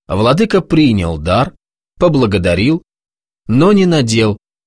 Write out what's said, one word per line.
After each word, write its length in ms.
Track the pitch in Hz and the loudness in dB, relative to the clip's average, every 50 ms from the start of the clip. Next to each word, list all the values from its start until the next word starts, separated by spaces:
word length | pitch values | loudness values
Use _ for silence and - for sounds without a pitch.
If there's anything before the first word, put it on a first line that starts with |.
| _ | _
Владыка 540 | - 78 95 110 120 143 175 226 220 - 190 | -8 -4 0 0 0 2 0 0 0 0 -2
принял 560 | 175 - 170 156 156 131 110 98 87 82 82 | -2 0 0 2 2 2 2 0 -2 -4 -6
дар, 380 | 76 73 90 90 113 135 - - _ _ _ _ _ _ _ _ - | -6 -4 -2 -2 -2 -2 -4 -8 _ _ _ _ _ _ _ _ -2
поблагодарил, 840 | - 175 151 139 123 104 98 95 85 92 85 90 107 139 160 180 _ _ _ _ _ _ _ _ _ _ _ _ _ | -2 0 0 0 0 0 -2 -2 0 -2 -2 0 0 -2 -2 -4 _ _ _ _ _ _ _ _ _ _ _ _ _
но 260 | - 110 131 160 196 | -2 0 2 2 4
не 140 | 214 196 190 | 2 2 2
надел, 500 | 180 165 151 123 113 110 113 113 107 101 - _ _ _ _ _ | 2 0 0 0 0 0 0 0 -2 -2 -6 _ _ _ _ _